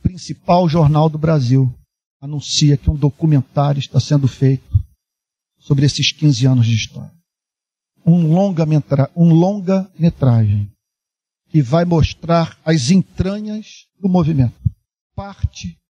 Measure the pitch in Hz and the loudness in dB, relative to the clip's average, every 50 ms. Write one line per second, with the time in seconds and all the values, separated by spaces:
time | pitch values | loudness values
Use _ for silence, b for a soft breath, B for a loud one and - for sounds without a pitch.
0 | - - 185 175 - - 156 - - - 175 175 180 160 143 170 156 143 156 147 | -6 -6 -6 -6 -14 -14 -14 -10 -2 0 2 2 2 2 2 2 2 2 2 2
1 | 156 160 151 151 151 160 160 151 127 117 131 135 135 123 123 - _ _ _ _ | 2 0 0 -2 -2 0 0 0 2 2 2 2 2 0 -2 -8 _ _ _ _
2 | _ _ _ _ 139 143 151 143 - - - - 156 143 143 - - - 156 143 | _ _ _ _ -14 -10 -10 -10 -8 -6 -2 0 2 2 2 2 0 -2 -2 0
3 | 143 143 - - 165 156 151 135 127 _ - 147 143 143 143 143 - - - 127 | -2 -4 -2 -2 0 2 2 0 0 _ -4 -2 -2 -2 -2 -4 -6 -4 -4 -4
4 | - - 151 143 135 123 - - 139 131 135 131 _ - - - - _ _ _ | -2 0 -2 0 0 -2 -2 0 0 0 0 -2 _ -4 -6 -6 -6 _ _ _
5 | _ _ _ _ _ _ _ _ _ _ _ _ _ - 143 135 147 139 - - | _ _ _ _ _ _ _ _ _ _ _ _ _ -4 -2 0 0 0 0 -2
6 | 135 - - - 151 151 135 110 127 131 131 123 117 113 113 107 - - - - | -4 -4 -4 0 0 0 0 2 2 2 2 2 2 2 0 -2 -4 -6 -12 -18
7 | 101 - _ _ _ _ _ _ _ _ _ _ _ _ _ _ _ _ _ _ | -18 -18 _ _ _ _ _ _ _ _ _ _ _ _ _ _ _ _ _ _
8 | - 170 170 175 165 156 165 185 202 202 180 156 165 151 156 147 - - 139 135 | 0 2 2 2 2 2 2 2 2 0 0 -2 0 0 0 -2 0 -2 -2 -2
9 | 135 - - 170 170 170 160 165 175 190 208 208 180 180 190 190 190 - _ - | -2 -2 0 2 4 4 4 4 2 2 -2 -4 -4 -2 -2 -2 -2 -6 _ -2
10 | 160 170 - - 139 127 120 113 110 104 104 101 101 101 _ _ _ _ _ _ | -2 -2 0 0 0 2 2 2 2 2 0 -2 -2 -6 _ _ _ _ _ _
11 | _ _ _ _ _ _ _ _ _ _ - 156 135 113 151 170 175 175 170 160 | _ _ _ _ _ _ _ _ _ _ -2 0 0 2 0 0 0 0 0 0
12 | 139 - - - - 165 170 170 165 - - _ - 160 165 156 117 131 190 190 | 0 0 -4 -8 -4 -2 -2 -2 -2 -4 -8 _ -4 -2 -2 0 2 2 2 2
13 | - _ - - 180 185 202 214 214 214 214 220 214 - - - _ _ _ - | 2 _ -2 -2 -2 -2 -2 -6 -10 -10 -10 -12 -12 -16 -20 -20 _ _ _ -6
14 | 196 196 180 180 160 139 170 135 123 110 - _ - - - _ _ _ _ _ | -4 0 0 2 0 0 0 0 0 0 -2 _ -4 -4 -4 _ _ _ _ _
15 | _ _ - - 196 202 196 - - - - - - 180 165 _ _ _ _ | _ _ -16 -16 -14 -14 -12 -8 -8 -8 -8 -8 -14 -14 -14 _ _ _ _